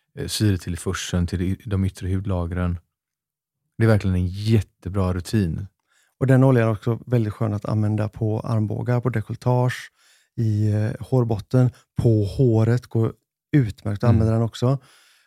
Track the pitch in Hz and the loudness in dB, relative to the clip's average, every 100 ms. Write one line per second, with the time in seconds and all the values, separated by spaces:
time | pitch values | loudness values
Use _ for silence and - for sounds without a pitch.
0 | _ - 92 - 107 95 - 85 - 90 | _ -10 -8 0 0 0 -4 -8 -6 -6
1 | - 90 87 90 90 95 - 95 95 - | -4 -2 -2 -2 -4 -4 -4 -2 -2 -4
2 | 92 95 98 90 85 87 90 85 _ _ | -6 -4 -4 -4 -4 -4 -4 -4 _ _
3 | _ _ _ _ _ _ _ - 113 104 | _ _ _ _ _ _ _ 0 4 4
4 | 98 92 90 95 107 113 - _ 92 98 | 2 0 -2 -2 2 2 0 _ -8 -2
5 | 92 90 - 113 90 80 98 _ _ _ | -2 -2 -2 -2 0 -4 -10 _ _ _
6 | _ - 127 131 135 127 113 107 - 113 | _ -4 2 6 6 4 2 0 -4 -4
7 | - 123 107 - 110 104 - 107 104 107 | -2 0 0 -2 -4 -4 -2 0 0 0
8 | 107 - 110 110 - 113 107 113 117 123 | -4 -4 -4 -4 -2 -2 -2 -4 -2 0
9 | 123 113 - 113 123 123 123 - - _ | 0 -4 -6 -4 0 2 0 -4 -14 _
10 | _ _ _ - 110 104 107 107 107 - | _ _ _ -4 -2 0 0 0 -2 -6
11 | - 131 117 107 - 127 123 - _ - | -2 0 0 -2 0 2 2 0 _ 0
12 | 123 107 101 - 131 110 110 120 - 117 | 2 2 0 2 2 4 2 0 -2 -2
13 | 113 - _ _ - 151 110 - 104 101 | -2 -6 _ _ 0 0 2 -2 -6 0
14 | 120 117 110 113 117 - 123 139 _ _ | 2 4 4 2 -2 0 0 -2 _ _
15 | _ _ | _ _